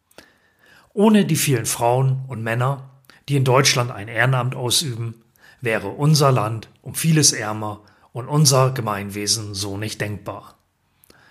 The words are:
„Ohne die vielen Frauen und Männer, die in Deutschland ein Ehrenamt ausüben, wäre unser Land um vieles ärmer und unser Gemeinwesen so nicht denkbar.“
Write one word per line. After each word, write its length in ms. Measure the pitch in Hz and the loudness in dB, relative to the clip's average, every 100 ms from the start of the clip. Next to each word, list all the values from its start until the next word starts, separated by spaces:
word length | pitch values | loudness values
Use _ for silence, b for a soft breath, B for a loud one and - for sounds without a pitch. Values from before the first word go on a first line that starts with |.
| _ b b b b b b b b | _ b b b b b b b b
„Ohne 320 | - 214 214 | 2 6 6
die 120 | 156 156 | 4 0
vielen 280 | - 123 | 2 0
Frauen 580 | 107 - 117 127 135 131 131 | -2 0 2 2 2 0 -4
und 140 | 110 | -8
Männer, 480 | 113 117 123 139 - _ _ b - | -4 -2 -2 -4 -10 _ _ b -4
die 60 | 143 | 0
in 80 | |
Deutschland 460 | 131 127 131 131 120 | 4 4 4 2 -2
ein 180 | 110 101 | -6 -10
Ehrenamt 460 | 113 123 131 123 | 0 2 2 -2
ausüben, 680 | 131 123 113 151 117 117 110 _ _ b b | -4 -2 -2 -2 -6 -8 -10 _ _ b b
wäre 260 | 120 107 98 | -4 -2 -4
unser 440 | - 147 151 143 | 0 4 4 6
Land 360 | 127 107 113 - _ | 4 0 -6 -10 _
um 120 | - | -14
vieles 380 | - 165 156 139 | -4 2 4 4
ärmer 480 | 127 107 107 107 101 b b b | 0 -6 -6 -8 -10 b b b
und 160 | 120 127 | -12 -4
unser 440 | 147 147 135 131 | 2 4 4 2
Gemeinwesen 800 | 131 110 101 101 101 104 110 104 | 0 -4 -6 -6 -8 -4 -4 -6
so 240 | 98 104 98 | -8 -8 -6
nicht 240 | 107 - | -8 -8
denkbar.“ 560 | 104 101 95 101 - _ _ _ _ b b b b | -8 -8 -12 -14 -16 _ _ _ _ b b b b